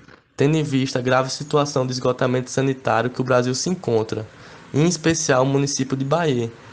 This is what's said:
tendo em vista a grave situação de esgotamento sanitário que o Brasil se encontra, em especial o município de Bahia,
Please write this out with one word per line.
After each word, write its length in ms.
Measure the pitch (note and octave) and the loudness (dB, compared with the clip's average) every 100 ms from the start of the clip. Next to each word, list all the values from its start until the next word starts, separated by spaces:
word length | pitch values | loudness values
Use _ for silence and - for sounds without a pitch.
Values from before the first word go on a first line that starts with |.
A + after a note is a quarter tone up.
| - - _ - | -20 -20 _ 0
tendo 200 | C#3 D#3 | 2 2
em 80 | |
vista 340 | D3+ C3+ C3 B2+ | 0 0 0 -2
a 40 | |
grave 280 | B2 B2+ C3 | 0 2 0
situação 560 | - D3 D3 D3 C#3 C3 | -6 -2 0 0 0 -2
de 60 | |
esgotamento 580 | B2+ B2+ B2 C3 B2+ B2+ | -2 -2 0 0 0 -2
sanitário 600 | - C3+ C3 A#2+ A2 B2 | -2 -2 -2 0 0 0
que 100 | B2 | -2
o 40 | |
Brasil 300 | B2+ B2 B2 | 2 2 2
se 160 | C3 F3 | -2 -4
encontra, 560 | F3+ - A2+ A2 A2 G#2+ - - - - | -4 0 0 0 -6 -8 -16 -20 -20 -4
em 160 | C3 E3+ | 2 2
especial 560 | F3 D#3+ E3 - C3 | 2 0 0 2 2
o 20 | C3+ | 4
município 500 | C#3 C#3 - C3 C3+ | 2 0 -2 -4 -2
de 80 | |
Bahia, 460 | C3+ D#3+ E3 B2 A#2 - - | 0 0 0 0 -2 -8 -20